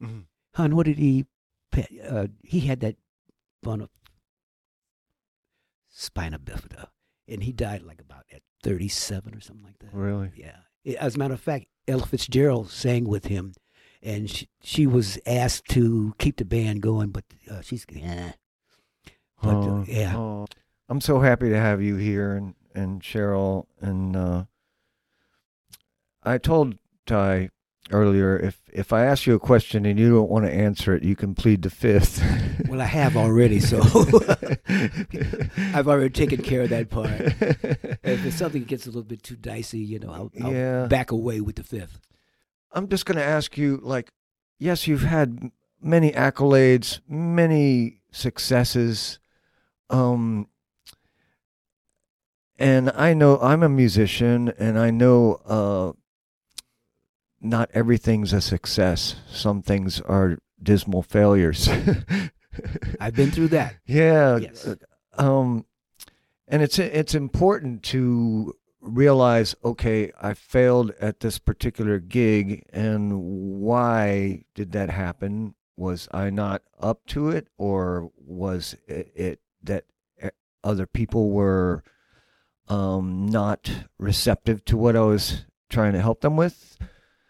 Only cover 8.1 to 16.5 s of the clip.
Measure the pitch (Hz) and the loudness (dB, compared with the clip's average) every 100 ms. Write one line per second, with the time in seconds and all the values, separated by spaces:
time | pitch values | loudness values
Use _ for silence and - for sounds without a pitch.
8.1 | 67 _ 69 _ _ - 90 98 - - | -20 _ -20 _ _ -6 -6 -6 -8 -8
9.1 | 98 - 107 - 107 98 _ 104 101 101 | -10 -12 -20 -20 -20 -20 _ -14 -8 -6
10.1 | 101 95 - 78 - _ _ 139 123 135 | -6 -8 -14 -20 -20 _ _ -12 -6 -6
11.1 | 127 135 123 - 139 - _ - 131 - | -4 -6 -6 -8 -8 -10 _ -6 -4 -4
12.1 | 127 - 127 143 120 98 - 127 120 117 | -6 -2 2 2 0 -6 -6 -2 -2 -2
13.1 | 101 - 98 95 90 _ _ _ _ 110 | -4 -4 -6 -8 -16 _ _ _ _ -10
14.1 | 104 107 - - _ - - 139 123 98 | -8 -8 -12 -14 _ -6 0 2 2 0
15.1 | - - 123 123 - - 127 117 113 107 | -6 -4 -2 -2 -4 -2 2 2 0 -4
16.1 | - 147 - 95 | -2 -2 -2 -4